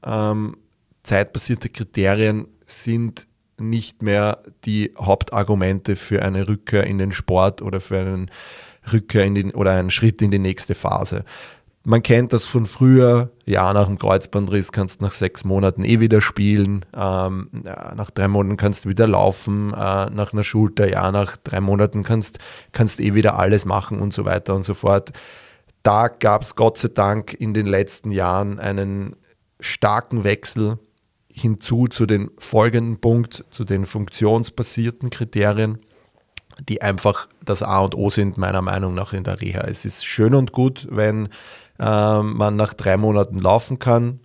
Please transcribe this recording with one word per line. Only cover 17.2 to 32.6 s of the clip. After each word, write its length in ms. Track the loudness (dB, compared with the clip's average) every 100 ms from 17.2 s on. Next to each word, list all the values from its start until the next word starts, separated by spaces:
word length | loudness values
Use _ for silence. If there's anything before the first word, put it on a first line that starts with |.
| -2 -4 -8 -12
ja, 300 | -14 -14 -14
nach 160 | -10 -8
drei 180 | -2 2
Monaten 300 | 2 2 2
kannst 260 | 0 -2
du 60 | -4
wieder 160 | 2 4
laufen, 680 | 6 2 0 -4 -2 -2
äh, 380 | -4 -2 -2 -2
nach 240 | -4 -4
einer 100 | -4
Schulter, 420 | -2 2 0 2 0
ja, 200 | 2 0
nach 280 | 0 -2 -6
drei 220 | -6 -4
Monaten 420 | 0 2 2 0
kannst, 380 | -2 -2 -2 -12 -20 -20 -18
kannst 280 | 0 0 2
eh 140 | 0
wieder 240 | 4 2 2
alles 260 | 2 2
machen 360 | 2 -4 -2 -4
und 120 | -4
so 140 | -4 -2
weiter 280 | -4 -2
und 100 | -4
so 100 | -4
fort. 380 | -4 2 2 0 -18 -20 -20 -20 _ _ _
Da 260 | 2 4 2
gab's 480 | 2 2 2 0 2
Gott 200 | 2 2
sei 120 | -6
Dank 440 | 0 0 0 -4
in 220 | -6 -4
den 120 | -2 0
letzten 440 | 0 -2 -6 -6
Jahren 480 | -2 0 0 -2 -6
einen 580 | -6 -4 -4 -6 -8 -12 _ _ _ _
starken 640 | -8 -2 0 0 -2 -2
Wechsel 540 | 0 0 -2 -4 -2 -4 _ _ _ _ _
hinzu 540 | -6 -4 -2 -2 0 0
zu 180 | 0
den 260 | 0 0 -2 -10
folgenden 640 | -2 2